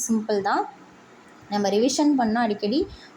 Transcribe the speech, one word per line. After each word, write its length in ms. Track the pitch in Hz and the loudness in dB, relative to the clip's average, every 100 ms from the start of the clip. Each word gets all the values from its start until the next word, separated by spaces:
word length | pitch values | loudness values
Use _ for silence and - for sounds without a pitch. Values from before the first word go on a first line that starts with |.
| - | 0
சிம்பிள் 340 | 220 214 208 | -2 0 -2
தான். 280 | 196 277 - - - - - - - - - | 0 -2 -4 -10 -20 -20 -20 -20 -20 -20 -6
நம்ம 200 | 208 202 | -2 0
ரிவிஷன் 460 | 202 254 285 294 277 | 2 2 2 2 2
பண்ணா 260 | 226 226 | 2 0
அடிக்கடி 460 | 233 208 208 269 392 - - | 0 -2 -2 -2 -2 -8 -20